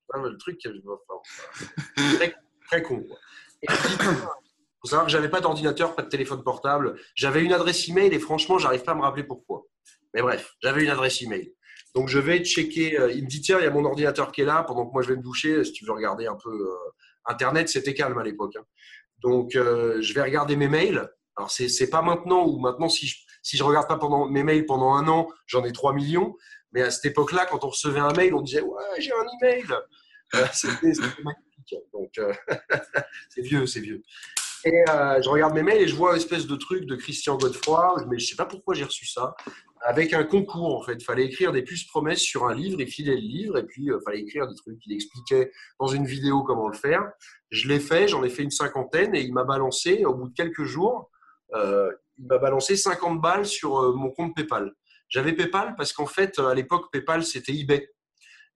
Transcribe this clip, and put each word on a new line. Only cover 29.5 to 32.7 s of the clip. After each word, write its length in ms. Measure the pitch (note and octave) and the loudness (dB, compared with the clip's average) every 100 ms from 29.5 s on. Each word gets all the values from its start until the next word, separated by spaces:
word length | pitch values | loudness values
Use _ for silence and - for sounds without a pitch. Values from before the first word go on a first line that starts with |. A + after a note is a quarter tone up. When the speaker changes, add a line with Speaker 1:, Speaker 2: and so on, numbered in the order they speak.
| B3 - A#2 - _ _ - _ B2+ | 2 -2 -6 -6 _ _ -20 _ 0
Speaker 1:
Euh, 100 | B2+ | 2
c'était, 400 | - - B2 E3 | 0 -4 0 4
c'était 300 | - - - | 4 2 -4
magnifique. 520 | D3 D3 _ _ C3 - - | -10 -10 _ _ -14 -14 -12
Donc, 260 | G#2 F#2+ - | -12 -10 -4
euh, 120 | G#2 G2+ - | -4 -4 -4
<laughs> 840 | - - | -6 -2